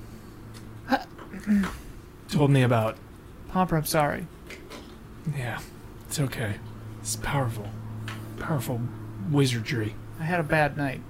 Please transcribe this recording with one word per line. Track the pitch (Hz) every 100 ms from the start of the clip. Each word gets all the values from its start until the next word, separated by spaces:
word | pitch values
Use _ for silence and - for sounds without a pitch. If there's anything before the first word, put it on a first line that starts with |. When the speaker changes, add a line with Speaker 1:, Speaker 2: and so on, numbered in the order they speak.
| - - - - - - - - -
Speaker 1:
Huh? | 262 - - - 190 208 208 185 - - - - - -
Speaker 2:
Told | 156 143
me | 139
about | 123 120 110 - - - - - -
Speaker 1:
Pomper, | 190 180 165
I'm | 151
sorry. | 160 147 - 170 - - - - - - - - - 160 139
Speaker 2:
Yeah, | 120 - - - - - -
it's | -
okay. | 135 - 110 101 - - - -
It's | - -
powerful. | - 143 127 - - - - - - - - -
Powerful | - 151 - 120 120 - - - 180
wizardry. | 143 135 120 107 117 107 - - -
Speaker 1:
I |
had | 160 175
a |
bad | 151 156 147 147
night. | 143 127